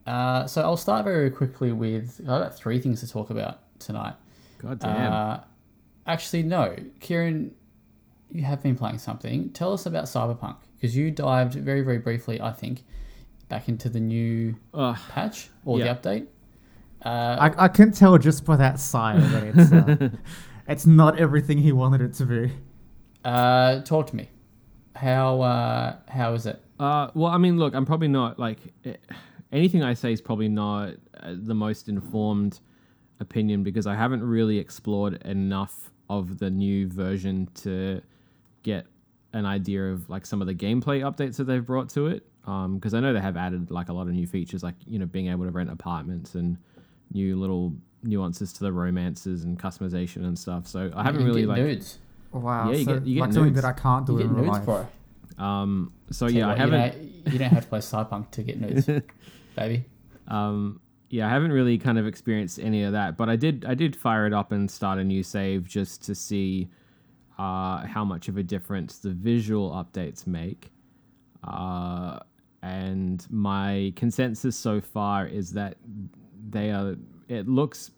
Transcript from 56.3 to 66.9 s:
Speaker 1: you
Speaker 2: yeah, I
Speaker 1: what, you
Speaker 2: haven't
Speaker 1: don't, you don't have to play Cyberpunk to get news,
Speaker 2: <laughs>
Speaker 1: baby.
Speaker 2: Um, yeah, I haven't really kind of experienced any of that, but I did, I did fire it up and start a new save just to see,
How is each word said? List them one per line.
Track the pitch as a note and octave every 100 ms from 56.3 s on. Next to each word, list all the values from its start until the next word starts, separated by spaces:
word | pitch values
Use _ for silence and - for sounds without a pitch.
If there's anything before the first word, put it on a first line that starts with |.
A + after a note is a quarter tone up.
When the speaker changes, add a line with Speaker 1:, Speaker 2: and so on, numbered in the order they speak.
Speaker 1:
you | A#2+
Speaker 2:
yeah, | G#2+
I |
Speaker 1:
what, | G#2+
you |
Speaker 2:
haven't | C#3 A#2+ B2 - - -
Speaker 1:
don't, | -
you | C3
don't | C3
have | E3
to | -
play | G#2+
Cyberpunk | - G#2+ A2 G#2 A2+
to | -
get | A2+ -
news, | G#2+ B2+ C3+
Speaker 2:
<laughs> | D3 - - - - - -
Speaker 1:
baby. | A2 A#2+ B2+ _ - - -
Speaker 2:
Um, | G#2+ G#2 G#2 G#2 G2 _ _ _
yeah, | A#2 G#2+
I |
haven't | C3+ D#3+
really | C3+ B2 A2+
kind | C3 A2+
of | G#2+
experienced | - - G#2+ F2+ -
any | A2 G#2+
of | G2+
that, | G#2 F#2+ E2
but | A2+
I | -
did, | D3+ C3+ -
I | B2+
did | E3 -
fire | B2 A2 G#2+
it |
up | G#2 G2+
and | G#2 G2+
start | - G2 F#2+
a |
new | F#2+ F#2+
save | F#2 G#2 G2 F#2+ F2+
just | G#2 G2 - -
to | G2
see, | - G2+ F#2+ F#2 F2+ _ _